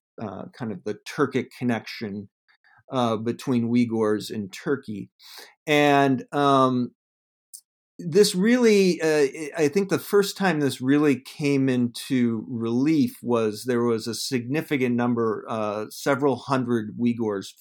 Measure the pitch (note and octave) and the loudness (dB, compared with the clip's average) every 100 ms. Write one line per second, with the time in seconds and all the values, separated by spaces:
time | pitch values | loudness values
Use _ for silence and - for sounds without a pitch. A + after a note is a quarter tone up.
0 | _ - G#2+ F#2+ - - A2+ G2 G#2 G2+ | _ -14 -12 -12 -14 -12 -10 -8 -10 -10
1 | - - C#3 C3 - - B2 A2+ - - | -10 -2 0 0 -6 -6 -4 -4 -6 -12
2 | G#2+ G2+ G2 _ _ _ _ _ - C3+ | -10 -10 -14 _ _ _ _ _ -8 -2
3 | A#2+ A2 A2+ A#2+ - B2 A#2 A#2+ A#2 A2+ | 0 0 -4 -4 -2 0 2 2 2 0
4 | G#2+ G#2+ - A2+ G2 - - C#3 - G2+ | 0 0 -4 -8 -10 -10 -4 -4 -4 -12
5 | F#2 _ - - - _ - D3 D3 C#3 | -12 _ -20 -20 -20 _ 2 4 6 6
6 | C#3 B2+ - D3 C#3+ C3+ C3 B2+ B2 - | 4 2 -2 0 4 4 4 2 -4 -8
7 | _ _ _ _ _ - _ _ _ - | _ _ _ _ _ -20 _ _ _ -14
8 | E3+ E3+ G3 F#3 G#3+ B3+ A#3 G3+ F#3+ E3 | 0 4 4 4 2 4 6 6 4 2
9 | D#3+ D3+ C3+ C#3+ D3+ - D3 G3 F#3+ D3 | 2 2 2 0 -8 0 0 0 0 -2
10 | - G3+ F#3+ - G3 D#3 C#3+ B2+ B2+ D3 | 2 2 2 0 0 2 0 -2 0 2
11 | D3+ B2+ - - D3 C#3 C3+ B2 A#2+ - | 4 0 -4 -6 0 2 2 0 -2 -4
12 | - C3 A#2+ A2+ - A#2 A2+ A#2+ C#3+ D#3+ | -4 0 0 -2 -6 -6 -2 0 2 2
13 | B2 - A#2+ A#2 A2 G#2+ A#2+ A#2+ A#2+ A2+ | 0 -2 -2 0 0 -2 -4 0 0 -2
14 | A#2 G#2+ - C3 A#2 D3+ D#3 C#3 B2+ A#2+ | -4 -8 -4 -4 -2 -4 -2 -2 0 0
15 | B2 A#2 A2+ G#2 - A2+ G#2+ G#2 G#2+ - | 0 0 -2 -4 -6 -6 -4 -6 -8 -6
16 | D3+ C3 C#3+ - - C3 A#2+ A#2+ G#2 A#2 | -2 0 2 0 -2 -4 0 -2 -4 -4
17 | A#2+ A#2 A2 G2 F#2+ - | -2 -2 -2 -4 -8 -8